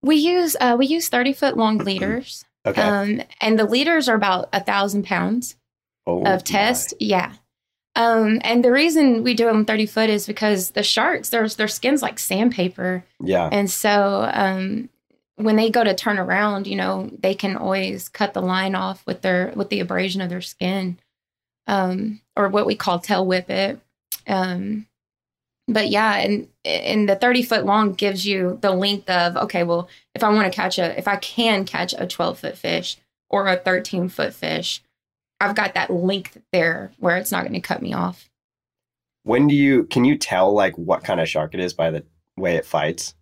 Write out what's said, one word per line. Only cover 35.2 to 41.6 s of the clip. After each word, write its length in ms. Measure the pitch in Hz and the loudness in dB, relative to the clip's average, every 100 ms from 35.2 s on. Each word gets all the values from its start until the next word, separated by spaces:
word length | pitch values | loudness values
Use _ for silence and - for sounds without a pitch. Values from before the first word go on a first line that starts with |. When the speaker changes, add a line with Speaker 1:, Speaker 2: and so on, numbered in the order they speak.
| _ _ | _ _
Speaker 1:
I've 140 | 202 | -2
got 200 | 214 202 | 0 -2
that 160 | 185 - | -2 -4
length 480 | 180 180 196 180 - _ | -2 0 -2 -6 -20 _
there 400 | 180 165 165 190 _ | 0 0 -2 -8 _
where 180 | 180 175 | -2 0
it's 120 | - | -2
not 140 | 185 | -4
gonna 160 | - 185 | -4 -6
cut 220 | - - | -6 -6
me 100 | - | -4
off. 360 | - 175 180 _ _ _ _ _ _ _ _ _ _ | -4 -4 -8 _ _ _ _ _ _ _ _ _ _
Speaker 2:
When 220 | - 120 147 | -2 4 4
do 80 | |
you, 300 | 143 139 131 | 6 6 4
can 200 | - 127 123 | 4 2 4
you 100 | 147 | 2
tell, 360 | - 92 92 | 0 2 4
like, 220 | 104 95 85 | 4 2 0
what 260 | 85 82 | -2 -2
kind 160 | - 90 | 0 -2
of 80 | 80 | 0
shark 240 | - 78 | -2 -4
it 80 | 92 | -4